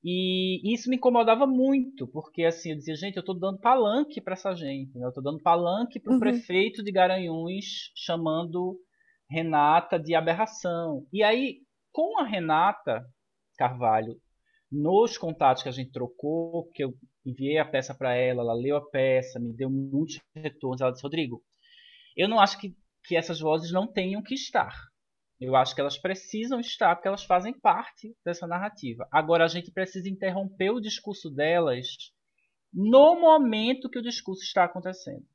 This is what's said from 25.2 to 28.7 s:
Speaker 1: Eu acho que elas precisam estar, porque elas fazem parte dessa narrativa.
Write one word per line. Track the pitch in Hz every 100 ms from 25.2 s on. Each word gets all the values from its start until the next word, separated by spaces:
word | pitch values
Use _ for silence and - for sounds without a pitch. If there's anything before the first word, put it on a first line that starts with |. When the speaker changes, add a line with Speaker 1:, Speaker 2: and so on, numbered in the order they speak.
| _ _
Speaker 1:
Eu | 127 131
acho | 131
que | -
elas | 143 -
precisam | 185 190 - 214 233 254
estar, | 240 - 196 175
porque | 190
elas | 202
fazem | - 180 196 262
parte | 214 180 - _ 214 233
dessa | 175 170 170
narrativa. | 175 202